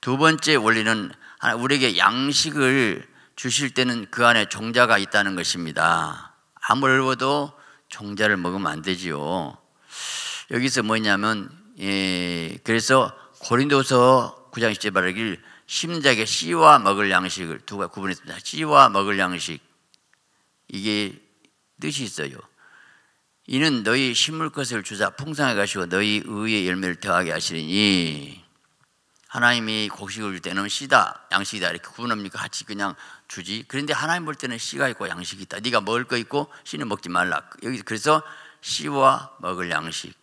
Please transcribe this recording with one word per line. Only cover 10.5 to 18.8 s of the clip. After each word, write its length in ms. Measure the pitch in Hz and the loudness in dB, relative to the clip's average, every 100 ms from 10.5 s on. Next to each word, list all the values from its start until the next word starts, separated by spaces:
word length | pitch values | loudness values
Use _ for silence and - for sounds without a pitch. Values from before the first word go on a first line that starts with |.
여기서 320 | 120 131 127 | -2 -2 -2
뭐냐면, 680 | 107 110 107 98 107 107 92 82 - - | 0 0 2 2 2 -2 -6 -16 -20 -10
예, 800 | 98 98 95 90 90 87 82 82 | -4 -2 0 -2 -2 -4 -6 -10
그래서 500 | - 113 110 135 101 - - _ | -2 0 4 2 2 -4 -20 _
고린도서 1120 | - 120 143 139 131 127 123 131 117 - - | -2 0 4 2 4 6 8 6 4 -8 -14
구 80 | - | -2
장 120 | 113 | -2
십 60 | 104 | 0
절 120 | 107 | 0
말하길 520 | 95 92 92 113 90 - - _ | 0 0 -2 -4 -6 -12 -20 _
"심는 340 | - 165 170 | -6 -4 0
자에게 240 | 139 117 110 | 2 4 2
씨와 540 | - 165 170 156 143 | -2 -2 6 8 10
먹을 320 | 98 101 104 | 8 2 4
양식을", 500 | 92 92 92 87 73 - | 2 0 -6 -8 -10 -10
두 120 | 101 | -8
가지 140 | 90 | -8
구분했습니다. 460 | - 95 87 - 80 | -6 -8 -8 -10 -14
씨와 440 | - 151 156 147 | -10 -6 4 8